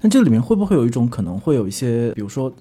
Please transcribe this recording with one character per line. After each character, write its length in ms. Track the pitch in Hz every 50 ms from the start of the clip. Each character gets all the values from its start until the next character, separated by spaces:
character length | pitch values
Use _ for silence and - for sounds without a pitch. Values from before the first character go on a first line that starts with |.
那 80 | - 214
这 140 | 202 269 233
里 80 | 156
面 100 | 113 113
会 140 | 123 - 226
不 100 | 196 208
会 120 | 196 208
有 100 | 147 117
一 40 | 120
种 180 | 117 127 120 120
可 140 | - - 98
能 140 | 85 - 196
会 180 | - 165 147
有 100 | 127 104
一 40 | 95
些， 420 | 101 - 127 123 117 120 117 117 -
比 80 | 110
如 80 | 104 98
说 220 | - 139 131 131 123 -